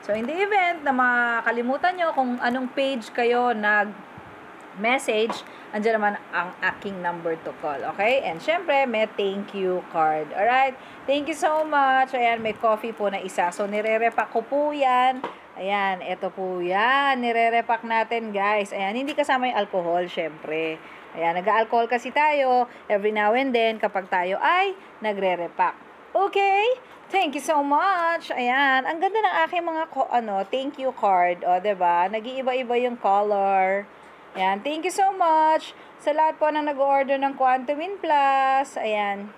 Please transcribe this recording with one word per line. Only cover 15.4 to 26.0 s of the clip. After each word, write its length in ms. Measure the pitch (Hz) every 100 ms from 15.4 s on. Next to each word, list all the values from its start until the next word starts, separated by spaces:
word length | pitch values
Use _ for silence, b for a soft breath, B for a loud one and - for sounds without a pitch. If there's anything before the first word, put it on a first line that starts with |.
| B
Ayan, 480 | - 185 202 196 185
eto 300 | 151 180 190
po 260 | 190 185 180
yan. 640 | 175 185 226 269 285 262
Nire-repack 640 | 240 233 233 233 233 226 226
natin, 480 | 226 220 233 226
guys. 400 | 202 202 254 202
Ayan, 240 | - 196 226
hindi 160 | 277
kasama 340 | 294 285 262 254
yung 140 | 214
alcohol, 420 | 208 190 170 175 180
syempre. 720 | 180 165 156 - 156 160 160 B B B
Ayan, 240 | - 170 175
nag-aalcohol 480 | 190 214 220 240 233
kasi 240 | 240 254
tayo 560 | 262 302 294 262 247 247 B B
every 240 | 208 208
now 240 | 214 208 240
and 160 | 269
then 240 | 240 226 220
kapag 320 | 208 202 190
tayo 320 | 185 180 190
ay 320 | 285 349 392 370 B -
nagre-repack. 800 | 214 202 190 175 165 - 180 - - -